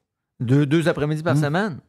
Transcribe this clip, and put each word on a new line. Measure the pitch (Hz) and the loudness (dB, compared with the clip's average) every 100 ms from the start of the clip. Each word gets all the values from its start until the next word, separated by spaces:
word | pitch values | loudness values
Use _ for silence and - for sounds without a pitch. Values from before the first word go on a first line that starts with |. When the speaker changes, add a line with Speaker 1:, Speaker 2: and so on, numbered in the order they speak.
| _ _ _ - | _ _ _ -6
Speaker 1:
Deux, | 117 139 | 2 2
deux | 147 165 165 | 4 2 0
après-midi | 131 147 156 | 0 -2 -2
par | 170 | 0
Speaker 2:
Hmm. | 147 | 0
Speaker 1:
semaine. | 147 170 220 - | 0 -2 -2 -6